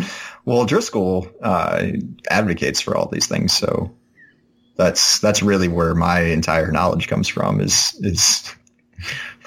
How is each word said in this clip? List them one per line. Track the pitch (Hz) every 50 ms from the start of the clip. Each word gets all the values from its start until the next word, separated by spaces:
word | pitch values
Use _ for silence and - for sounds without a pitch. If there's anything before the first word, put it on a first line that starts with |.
| - - - - - - - - -
Well, | 127 120 120 120
Driscoll, | 110 147 220 226 - - 107 92 92 92 90 87 - - - 120
uh, | 107 92 85 82 - 50 - - - - - - - - - - -
advocates | 82 101 110 95 87 - - - - -
for | - - - -
all | - -
these | - - - -
things, | - - - - -
so | - - - - - - 95 - _ _ _ _ - - - _ _ _ _ _ _ _ _ _
that's, | - 92 90 92 - - - - -
that's | - 107 104 - 98
really | 101 101 95 92 87
where | 82 85 85 82 82
my | 82 85 87 87 87
entire | 85 85 80 78 80 - 80 80 78 71
knowledge | 78 76 90 90 - 85 - -
comes | - - - -
from, | - - - 50 50 50
is, | 50 95 - - - - - -
is | - 101 85 - - - - - - - - - _ _ _ _ _ _ _ - 90 - - - - - - - -